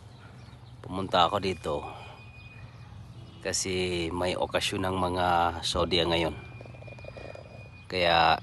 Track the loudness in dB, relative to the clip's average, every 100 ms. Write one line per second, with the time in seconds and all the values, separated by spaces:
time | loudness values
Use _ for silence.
0 | -18 -18 -18 -18 -18 -18 -18 -16 -8 -6
1 | 2 6 6 6 0 -2 -2 -2 -4 -10
2 | -14 -16 -18 -18 -16 -16 -16 -16 -16 -16
3 | -16 -16 -16 -8 -2 0 0 0 0 0
4 | -2 0 0 0 0 2 0 0 0 2
5 | 2 2 4 6 4 2 -2 0 2 4
6 | 4 4 2 -2 -12 -14 -16 -14 -14 -14
7 | -14 -14 -14 -14 -16 -16 -16 -16 -4 2
8 | 6 6 6 6